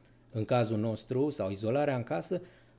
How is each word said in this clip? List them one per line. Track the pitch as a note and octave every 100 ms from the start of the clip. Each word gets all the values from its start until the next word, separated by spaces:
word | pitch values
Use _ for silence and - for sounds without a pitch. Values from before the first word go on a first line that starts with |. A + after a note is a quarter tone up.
| - - -
în | A2
cazul | G#2+ B2 A2 G#2+
nostru, | A2+ G#2+ - B2+ D3
sau | A#2+ F#2+
izolarea | G2 A2 C#3 D3 B2+
în |
casă, | A#2 D#3+ - F3 - - -